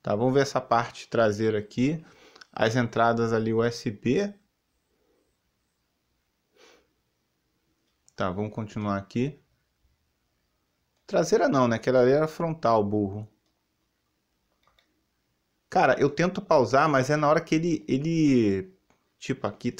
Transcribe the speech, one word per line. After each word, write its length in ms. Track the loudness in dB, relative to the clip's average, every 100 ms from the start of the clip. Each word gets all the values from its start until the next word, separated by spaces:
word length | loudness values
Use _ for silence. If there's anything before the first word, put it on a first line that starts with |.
Tá, 140 | -4
vamos 180 | -2 2
ver 80 | 2
essa 200 | 0 -2
parte 480 | -2 -2 -2 -10 -8
traseira 500 | 0 0 2 -2 -2
aqui. 440 | -6 -2 -2 -2 -10 -20 -20 _ -20
As 240 | -2 0 0
entradas 560 | -2 0 2 2 0
ali 200 | 0 0
U 100 | 0
S 280 | -2 -2 -10
B. 420 | -6 -2 -2 -2 -8 _ _ _ _ _ _ _ _ _ _ _ _ _ _ _ _ _ _ _ _ _ _ -20 _ _ _ _ _ _ _ _ _ _ _ _ _ _ -6
Tá, 140 | -6
vamos 240 | -4 -8
continuar 420 | -8 -10 -6 -4 -4
aqui. 420 | -6 -6 -6 -6 _ _ _ _ _ _ _ _ _ _ _ _ _ _ _ _ _
Traseira 420 | -2 0 0 2
não, 200 | 2 2
né? 80 | 0
Aquela 240 | 0 2
ali 120 | 4
era 140 | 4 0
frontal, 560 | -4 -6 -2 0 2
burro. 460 | 2 -2 -4 -6 -14 _ _ _ _ _ _ _ _ _ _ _ _ _ _ _ _ _ _ _ _ _ _ _ _
Cara, 320 | 0 2 4
eu 80 | 0
tento 320 | 0 -4 -4
pausar, 480 | 0 2 4 2 2
mas 220 | 2 0
é 60 | 0
na 120 | 2
hora 120 | 0
que 140 | 0
ele... 300 | -2 0 -4 -2
ele... 840 | -4 -2 0 4 4 2 0 -4 _ _ _ _ _
Tipo, 280 | -8 -6 -6
aqui 280 | -6 -8 -8